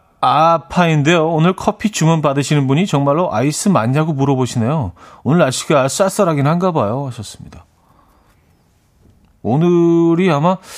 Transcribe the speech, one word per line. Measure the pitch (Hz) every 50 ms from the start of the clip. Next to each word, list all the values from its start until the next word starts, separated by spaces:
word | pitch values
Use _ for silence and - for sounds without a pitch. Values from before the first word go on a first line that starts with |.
| _ _ _ _
아파인데요. | - 127 127 147 160 165 170 160 - - - 180 175 170 160 151 139 151 175 170 156 160
오늘 | 170 156 160 180 190
커피 | - - - 196 - - 208
주문 | - - 165 160 165 160
받으시는 | 151 147 135 143 139 - 156 147 139 131
분이 | 135 151 - -
정말로 | - 143 139 143 143 160 185 170 -
아이스 | 107 127 147 151 - - 208
맞냐고 | 180 120 107 120 131 151 156 160 156
물어보시네요. | 135 135 135 139 127 131 120 - 120 110 117 156 165 120 92 - - - - - - -
"오늘 | 120 156 175
날씨가 | 160 131 127 - - - 165 143 127 -
쌀쌀하긴 | - - 196 190 - - 202 175 160 143 135 147
한가 | 165 175 185 185
봐요." | 170 156 110 101 113 135 143 135
하셨습니다. | 117 - 104 - - - - 76 - 82 - _ _ _ _ _ _ _ _ _ _ _ _ _ _ _ _ _ _ _ _ _ _ _ _ _ _ _ _ _ _ _ _ _ _ _ -
오늘이 | 104 120 151 170 175 175 170 170 170 170 170 165 165 165 170 190 185
아마 | 156 143 151 180 190 175 - - -